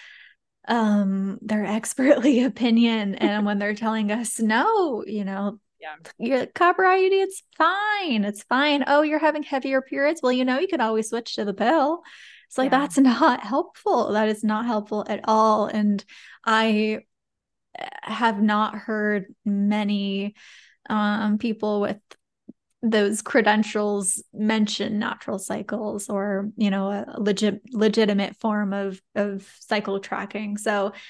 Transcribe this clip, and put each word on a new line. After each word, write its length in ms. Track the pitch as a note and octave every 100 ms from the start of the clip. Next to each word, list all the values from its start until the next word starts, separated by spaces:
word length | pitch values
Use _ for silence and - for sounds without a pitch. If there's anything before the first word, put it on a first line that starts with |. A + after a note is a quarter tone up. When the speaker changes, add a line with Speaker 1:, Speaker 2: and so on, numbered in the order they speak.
| - - - _ _ _ -
Speaker 1:
um, 720 | A#3 A3 G#3 G3 G3 G3 F#3+
their 240 | G#3+ G#3+ G3
<laughs> 120 | G#3+
expertly 680 | - - C4 C#4+ B3 B3+
opinion. 720 | B3 - A#3+ A3+ A#3 A3+ G3+ F#3+
And 300 | G#3+ G#3 G#3
when 140 | G3+
they're 160 | G3+ G#3
telling 360 | A3 A3 G#3
us, 280 | G#3+ A#3 -
"No, 640 | A3 A3+ F4+ A4+ F4 A#3 -
you 180 | G#3+ G3
know, 340 | G3 G3+ G#3+ _ _
Speaker 2:
Yeah. 160 | D#3 D3+ E3 -
Speaker 1:
your 260 | A#3 C4 -
copper 380 | - F4 F4+ F#4
I 120 | F#4+
U 120 | F#4+
D, 120 | G4
it's 220 | F#4+ - - -
fine. 680 | D#4+ F#4+ G#4 G#4 F4+ A3 G3+
It's 180 | G#3
fine. 400 | - B3+ D4 C#4+ -
Oh, 140 | C#4+
you're 180 | D4+ D4+
having 240 | D#4 D4+
heavier 380 | D4 C#4 C4+ C4
periods. 400 | C4+ C#4 C#4 D#4+
Well, 100 | B3+
you 140 | B3+ B3+
know, 140 | B3+
you 80 | F#4+
could 140 | E4
always 280 | A3+ A3 A3
switch 260 | A#3 A3+ -
to 100 | G#3
the 80 |
pill." 500 | G3 G#3+ D#4+ C#4 E4 - - - - _
It's 100 | -
like, 140 | C4
Speaker 2:
Yeah. 80 | C4
Speaker 1:
that's 180 | C#4+ C#4
not 440 | C4 A#3 D#4 A#3+
helpful. 680 | G3+ C#4 E4+ - - D4 -
That 160 | G#3 G#3+
is 160 | G#3+
not 220 | G#3+ G#3+ A#3+
helpful 400 | G#3+ G#3 G#3+ -
at 140 | G#3
all. 440 | - A3 A3 G#3+ G#3+
And 360 | G#3+ G#3 G3+ - - - - -
I 540 | A3 A3 G#3+ G#3+ G#3+ - _ _ _ _ _ _ - - -
have 380 | - G#3+ A#3 G3+
not 340 | G#3+ G#3 G#3+ G#3+
heard 580 | - A3 G#3 G#3 F#3+ - G#3
many, 920 | G3+ G3+ G#3 G3+ G#3 G3 G3 G3+ - - - - _ -
um, 480 | G#3+ G#3 G#3 G#3 G#3
people 420 | A#3 G#3+ G#3 G#3
with 160 | G3+ G3+ _ - _ _ - - _ _
those 380 | A3+ A3 G3+ G#3+
credentials 1000 | - C4 G#3 G#3+ A3 G#3+ G#3 G3+ F#3+ - -
mention 680 | G#3 G#3+ A3 G#3+ - - G#3
natural 400 | G3 - - G3
cycles 680 | - G#3 G3+ G#3 G#3+ G#3 -
or, 400 | G3+ G3+ G3 G3+ -
you 120 | G#3
know, 200 | G3 G3
a 160 | G3+ G#3+ -
legit-, 440 | G#3 G3+ G#3+ G3+ -
legitimate 600 | G#3+ G#3+ G#3+ G#3+ G3 G3 -
form 360 | A3+ G#3 G3+
of, 280 | G3 G3 F#3+ _ -
of 320 | G3+ G3 G3 -
cycle 400 | - G#3+ G#3 G3
tracking. 560 | G3 G3 G3 G#3+ G#3+ G#3
So 340 | - G#3 G3+ - -